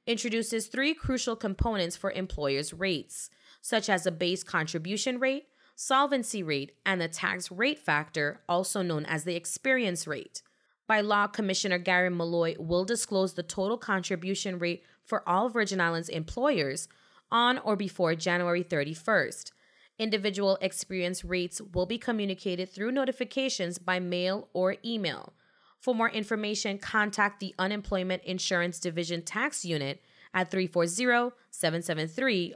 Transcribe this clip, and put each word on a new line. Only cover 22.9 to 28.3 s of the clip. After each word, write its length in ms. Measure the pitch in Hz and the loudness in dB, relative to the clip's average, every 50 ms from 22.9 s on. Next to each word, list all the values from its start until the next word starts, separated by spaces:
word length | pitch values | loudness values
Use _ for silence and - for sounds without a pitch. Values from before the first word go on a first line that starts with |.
notifications 880 | 254 277 262 254 247 - 247 - - 269 262 262 - - 185 170 175 175 | 0 0 0 0 0 -2 -4 -4 -2 -2 0 0 0 -2 -2 -4 -4 -4
by 220 | - - 180 180 | -2 -2 -2 0
mail 480 | 180 175 180 180 180 185 190 208 - - - | 0 -2 -2 0 0 0 0 -2 -4 -4 0
or 240 | 175 185 185 196 - - | 2 2 2 2 0 -4
email. 480 | 226 233 220 196 160 127 - - - - _ _ _ _ _ _ _ _ _ | -4 -4 -2 -2 -2 -2 -4 -8 -14 -18 _ _ _ _ _ _ _ _ _
For 160 | - 262 240 | -2 0 2
more 160 | 226 226 226 | 4 2 2
information, 680 | 226 220 208 - 226 214 214 208 - - - 208 196 202 | 2 0 -2 -2 -2 -2 -2 -2 -2 -2 -2 -2 -4 -4
contact 600 | - - - 220 208 208 202 - 202 202 202 - | -4 -2 2 2 2 2 2 2 2 2 2 -2
the 160 | 196 185 - - | -8 -8 -4 -2
Unemployment 680 | 185 196 208 208 202 - 208 190 180 185 185 180 - | 0 0 0 -2 -2 -2 -2 0 0 0 -2 -2 -2
Insurance 560 | - | -4